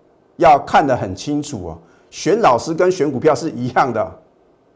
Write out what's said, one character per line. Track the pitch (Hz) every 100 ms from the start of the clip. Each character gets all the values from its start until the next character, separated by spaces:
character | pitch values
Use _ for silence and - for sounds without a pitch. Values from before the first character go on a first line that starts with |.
| _ _ _ -
要 | 165 139
看 | - 208 147
得 | 123
很 | 101 92
清 | - 147
楚 | 147 104 87
啊。 | 82 - _ _
选 | - 160 220
老 | 175 120
师 | -
跟 | 165 185
选 | 180 147
股 | 127
票 | 151 139
是 | 160
一 | 120 123
样 | 175 139
的。 | 110 95 - _ _ _ _ _